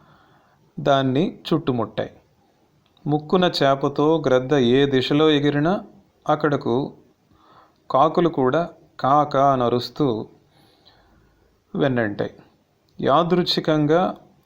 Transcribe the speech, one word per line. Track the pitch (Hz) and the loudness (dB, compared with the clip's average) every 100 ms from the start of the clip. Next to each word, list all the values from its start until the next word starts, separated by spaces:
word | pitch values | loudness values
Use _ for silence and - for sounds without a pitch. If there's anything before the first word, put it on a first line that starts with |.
| _ _ _ _ _ _ _ - | _ _ _ _ _ _ _ -6
దాన్ని | 147 135 135 131 190 - | 0 0 0 -2 -2 -6
చుట్టుముట్టాయి. | - 160 - 123 107 - 107 - _ _ _ _ _ _ _ _ 147 | -4 -4 -2 -4 -4 -6 -10 -12 _ _ _ _ _ _ _ _ -4
ముక్కున | 151 151 185 | -4 0 0
చేపతో | 175 - 139 135 143 143 147 165 143 | 0 2 0 0 -2 0 0 2 2
గ్రద్ద | 127 131 | 0 2
ఏ | 147 120 131 139 | 2 4 4 2
దిశలో | 131 127 147 156 | 0 0 2 2
ఎగిరినా | 147 147 143 156 214 - - _ _ - | 2 0 0 0 -2 -6 -20 _ _ -4
అక్కడకు | 151 151 143 120 120 147 - _ _ _ _ _ - _ _ - | -2 0 -2 -2 -2 -4 -12 _ _ _ _ _ -20 _ _ -4
కాకులు | 131 156 170 170 | 0 2 2 0
కూడా | 151 127 151 175 - _ - | 0 0 0 -4 -10 _ -6
కా | 127 147 | 0 2
కా | 147 139 139 | 2 2 2
అని | 131 | 2
అరుస్తూ | 120 123 - - 143 110 104 _ _ _ _ _ _ _ _ _ _ _ _ _ _ 190 | 0 -2 -4 -4 -2 -2 -8 _ _ _ _ _ _ _ _ _ _ _ _ _ _ -4
వెన్నంటాయి. | 143 123 107 101 107 - - _ _ _ _ - | -2 0 -2 -4 -8 -10 -20 _ _ _ _ -6
యాదృచ్ఛికంగా | 127 143 170 180 180 - - 156 147 165 185 - - _ | 0 2 2 0 0 -2 0 0 2 2 0 -6 -18 _